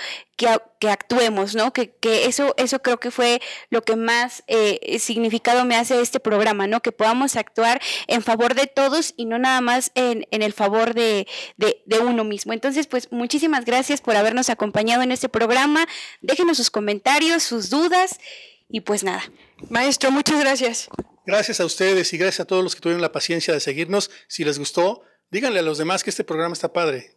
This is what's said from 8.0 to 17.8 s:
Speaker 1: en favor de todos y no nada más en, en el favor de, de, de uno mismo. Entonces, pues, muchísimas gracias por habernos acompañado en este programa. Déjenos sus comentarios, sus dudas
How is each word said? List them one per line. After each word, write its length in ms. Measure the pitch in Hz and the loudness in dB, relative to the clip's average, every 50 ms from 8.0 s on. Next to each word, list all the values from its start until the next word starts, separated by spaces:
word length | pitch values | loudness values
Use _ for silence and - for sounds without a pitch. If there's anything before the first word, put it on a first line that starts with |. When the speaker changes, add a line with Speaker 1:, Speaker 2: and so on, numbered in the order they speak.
| - | -4
Speaker 1:
en 160 | - 240 240 | -2 -2 0
favor 300 | 214 240 226 220 240 240 | 0 0 2 2 2 2
de 140 | 254 254 277 | 2 2 0
todos 480 | 269 - 277 277 269 277 330 311 - - | 0 2 2 2 2 2 0 -2 -2 -6
y 80 | - 233 | -8 -6
no 140 | 226 226 240 | -4 -2 0
nada 240 | 254 262 262 254 | 2 2 2 2
más 300 | 247 240 247 262 254 - - | 2 2 2 0 0 -2 -2
en, 320 | 254 254 247 233 220 - - | 0 0 0 0 -2 -4 -4
en 120 | - 214 | -2 -2
el 100 | 214 208 | -2 -2
favor 400 | 202 - 208 202 208 220 226 233 | 0 0 0 2 2 2 2 2
de, 340 | 226 233 233 220 214 196 190 - - - - - - | 2 2 2 2 2 0 -2 -6 -10 -14 -14 -14 -4
de, 260 | - 214 208 - - _ | 0 0 0 0 0 _
de 120 | 196 220 226 | -2 0 2
uno 220 | 240 247 240 226 | 2 2 0 0
mismo. 300 | 220 214 208 202 - 214 | -2 -2 -4 -6 -6 -6
Entonces, 340 | 226 226 - 277 269 302 285 | -6 -4 -2 -2 -2 -2 -2
pues, 240 | - 262 247 - - | -2 -4 -6 -4 -6
muchísimas 540 | 240 240 240 233 302 285 311 320 302 254 233 | -6 -6 -4 -2 -2 0 0 0 0 0 0
gracias 380 | 240 240 262 269 - 285 277 | 0 0 2 2 0 -2 -2
por 120 | - 240 214 | 0 2 2
habernos 360 | 202 208 226 226 247 254 - | 4 4 2 2 0 0 0
acompañado 520 | 220 - 214 208 - 208 214 226 240 247 | 0 -2 -2 -2 0 0 2 2 2 2
en 80 | 254 254 | 2 0
este 200 | 254 - - 254 | 0 -2 -2 -2
programa. 560 | - 226 233 220 240 262 277 294 302 320 330 - - - - - - - | 0 0 2 2 4 4 4 4 4 2 0 0 -4 -10 -14 -16 -18 -6
Déjenos 380 | - 185 269 - 359 339 302 262 | -2 -2 0 2 2 2 2 2
sus 100 | 233 - | 0 -2
comentarios, 720 | - 214 208 208 208 196 - 254 285 294 320 320 339 320 320 | -2 -2 -2 -2 -2 -2 0 2 2 4 4 2 2 0 0
sus 260 | - 240 226 190 180 | -2 -4 -4 -4 -2
dudas 480 | 233 294 | 0 0